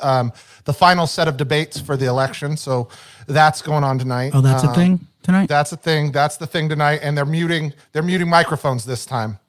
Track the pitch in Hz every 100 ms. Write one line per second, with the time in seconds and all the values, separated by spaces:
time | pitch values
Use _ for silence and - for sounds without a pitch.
0 | 143 131 120 - - - - 139 175 180
1 | 160 - 165 135 143 151 151 - 143 139
2 | 131 127 135 - 143 151 - 127 117 -
3 | - - - 147 156 151 - 151 139 131
4 | 127 123 131 139 131 135 135 123 180 180
5 | - _ - 185 185 147 147 165 165 156
6 | 147 139 147 - 160 175 151 151 147 151
7 | 147 147 143 160 170 165 151 - _ 151
8 | 175 180 175 170 165 151 143 123 113 120
9 | - 127 110 104